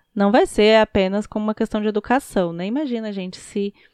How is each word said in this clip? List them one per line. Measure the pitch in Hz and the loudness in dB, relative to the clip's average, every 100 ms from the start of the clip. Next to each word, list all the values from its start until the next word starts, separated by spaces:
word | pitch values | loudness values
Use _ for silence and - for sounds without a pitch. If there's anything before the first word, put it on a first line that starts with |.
| _ 202 | _ 0
não | 202 | 2
vai | 247 381 | 4 2
ser | - 214 220 | 2 4 4
apenas | 214 208 190 202 208 | 4 0 0 -2 -4
como | 214 | -6
uma | 214 214 | -4 -4
questão | 226 214 | -4 -2
de | 214 | -2
educação, | 208 - 254 - 208 170 | -2 0 -2 -2 -2 -2
né? | 170 190 | -2 -6
Imagina, | 262 294 233 220 | -4 -4 -6 -6
gente, | 196 185 - | -8 -10 -12
se | - 202 202 - _ | -10 -6 -6 -8 _